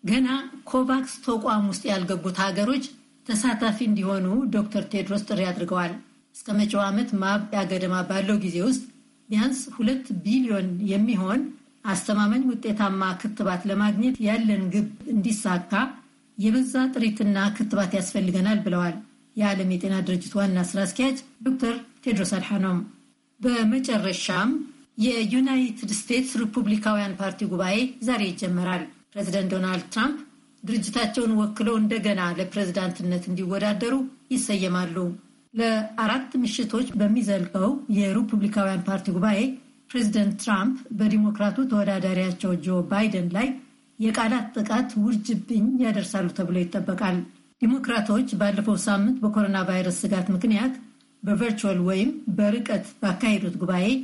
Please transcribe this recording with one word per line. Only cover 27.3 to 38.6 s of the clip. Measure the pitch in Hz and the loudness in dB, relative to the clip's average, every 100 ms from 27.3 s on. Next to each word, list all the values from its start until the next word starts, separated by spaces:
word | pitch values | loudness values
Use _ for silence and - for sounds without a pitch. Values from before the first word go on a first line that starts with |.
| 190 196 | -4 -4
ጉባኤ | 175 185 208 254 - | -2 0 0 -2 -4
ዛሬ | 233 240 | -2 0
ይጀመራል። | 196 175 185 180 180 180 - - _ | -2 -2 -2 -2 0 -4 -6 -16 _
ፕሬዚደንት | 202 208 196 190 | -8 -2 -2 0
ዶናልድ | 185 185 185 - | 0 0 -2 -4
ትራምፕ | 220 254 302 - - _ _ | -2 -2 -2 -10 -20 _ _
ድርጅታቸውን | 208 220 - 240 214 247 233 | -4 -2 -2 -2 -2 0 2
ወክለው | 220 208 - 220 226 | 2 0 0 0 2
እንደገና | 214 226 202 196 175 | 2 2 0 0 0
ለፕሬዝዳንትነት | 175 185 208 190 180 185 175 175 175 175 | -2 -4 -2 -2 -2 -2 -4 -2 -2 -2
እንዲወዳደሩ | 180 180 196 208 208 233 269 262 - _ | -4 -2 0 0 0 0 0 -2 -8 _
ይሰየማሉ። | 254 - 202 185 180 180 165 180 175 - _ _ | -4 0 0 0 0 -2 -2 -4 -4 -14 _ _
ለአራት | 226 226 220 214 - 220 254 262 262 | -2 0 0 -2 -2 0 0 -2 -2
ምሽቶች | 233 - 220 220 254 | -2 -2 -2 -2 -2
በሚዘልቀው | 214 202 233 202 196 175 190 196 285 - | 0 2 4 2 0 0 0 0 0 0
የሪፑብሊካውያን | 202 196 202 233 214 202 208 | 2 2 2 2 2 2 2